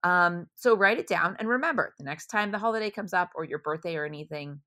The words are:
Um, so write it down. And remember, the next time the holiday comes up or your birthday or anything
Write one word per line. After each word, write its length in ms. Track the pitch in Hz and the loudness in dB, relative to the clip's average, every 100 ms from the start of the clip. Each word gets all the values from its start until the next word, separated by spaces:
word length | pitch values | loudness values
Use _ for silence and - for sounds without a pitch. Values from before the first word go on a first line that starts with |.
Um, 420 | 175 180 175 175 170 | 4 6 4 2 -10
so 220 | _ 247 220 | _ 4 6
write 220 | 196 226 | 6 4
it 100 | - | 0
down. 280 | 170 170 196 | 0 0 -2
And 100 | 220 | -2
remember, 460 | 247 320 262 - _ | 0 0 0 -2 _
the 60 | |
next 220 | 139 147 - | -10 -10 -4
time 240 | 214 208 | -2 -2
the 80 | 202 | 0
holiday 320 | 220 220 214 | -2 0 -4
comes 240 | 208 202 | -6 -4
up 160 | 185 180 | -2 -2
or 100 | - | -4
your 160 | 156 147 | -8 -6
birthday 360 | 151 156 170 160 | -4 -4 -4 -6
or 80 | |
anything 560 | 151 151 151 151 143 143 | -6 -8 -10 -10 -10 -14